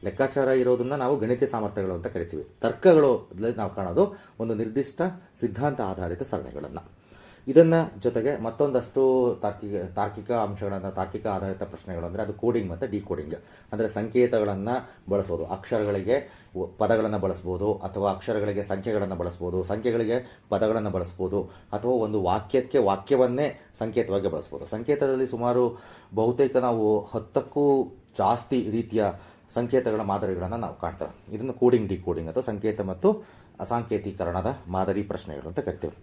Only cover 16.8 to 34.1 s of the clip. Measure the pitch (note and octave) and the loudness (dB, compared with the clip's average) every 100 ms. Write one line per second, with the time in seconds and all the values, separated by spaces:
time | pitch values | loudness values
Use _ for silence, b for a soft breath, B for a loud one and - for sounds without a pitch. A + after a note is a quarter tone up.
16.8 | G#2+ A2+ A2 G#2 F#2+ F2 F2+ F2+ G2+ G#2+ | 2 4 2 0 -2 -4 -4 -2 -2 -2
17.8 | F#2+ G2 G2+ F#2+ - G#2+ G#2 G2+ G2+ G2 | -4 -2 0 0 -2 -2 -2 -4 -4 -4
18.8 | G#2+ G#2 G2 F2+ F2 E2+ F2 F2+ F2+ G#2 | -2 -2 -2 -4 -6 -4 -4 -2 -2 -2
19.8 | A#2 A#2 A2 A#2+ B2 - _ G2+ G#2+ A2 | 0 0 0 -2 -4 -20 _ 0 2 2
20.8 | G#2+ F#2 F2 - F#2 G2 F#2+ B B G#2 | 0 -4 -4 -4 -2 -2 -4 B B -4
21.8 | A#2 B2+ G#2+ G#2 F2+ G2 G#2 C3+ B2+ C#3+ | 0 0 0 0 0 0 2 0 2 2
22.8 | G2+ G2 - C3+ B2+ B2 D3 - - - | 4 2 2 4 4 2 -2 -4 -18 -8
23.8 | A2+ A2+ - G2 F#2+ D#2 - C#2+ - A2 | -2 0 0 0 0 -4 -8 -12 -8 -8
24.8 | A#2 C#3+ C#3 C3 B2+ B2 A#2+ B2 B2 A#2 | 0 2 2 2 0 0 2 4 2 0
25.8 | B B B G2 A2 B2 C3+ C3 B2 A2+ | B B B 0 2 4 4 4 2 2
26.8 | G#2+ G#2+ - A2+ G#2+ D3 C3+ - D3 C#3 | 4 2 0 -6 -2 -2 -2 2 4 4
27.8 | B2 - _ - G2 A#2+ - C3 G#2+ A2 | 2 -6 _ 0 2 2 0 -2 0 -2
28.8 | A2 A2 G2+ F2+ B B _ - A#2+ B2+ | 0 0 0 -2 B B _ -4 2 2
29.8 | B2 A2 G2+ G2 G2 F#2 F#2 A#2 G2+ - | 2 -2 0 -2 0 -2 -4 -4 -6 -6
30.8 | F2 - - - - G#2 B2+ - B2 B2 | -8 -6 -10 -10 -12 -8 -8 4 6 6
31.8 | G2+ F#2+ F2+ E2+ E2 E2 B2+ G#2 G#2+ G#2 | 2 -2 -2 -4 -2 -4 -4 -2 -2 -2
32.8 | G2 F#2 G3 G#3+ B B B - F#2 A#2 | -4 2 2 2 B B B -14 -4 -4
33.8 | A#2 G#2+ G#2 | -2 -4 -4